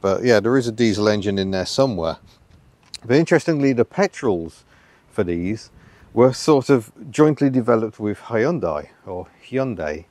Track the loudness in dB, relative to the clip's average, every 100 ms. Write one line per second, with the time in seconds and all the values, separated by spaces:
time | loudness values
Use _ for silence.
0 | 0 0 4 2 4 0 0 0 0 2
1 | 2 2 0 -2 -2 -4 -4 -2 -2 -2
2 | -6 -6 -14 _ _ _ _ _ _ -20
3 | 0 2 4 2 2 0 0 2 0 0
4 | -2 -2 -2 -2 -4 -16 _ _ _ _
5 | _ -6 -4 -2 -4 -8 -12 -20 -20 _
6 | -10 2 2 2 2 2 4 0 0 _
7 | -14 2 2 4 0 0 2 0 0 -6
8 | -6 -6 -4 -2 0 -2 -4 -6 -8 _
9 | -14 -14 -14 _ -10 -6 -6 -6 -8 -8
10 | -12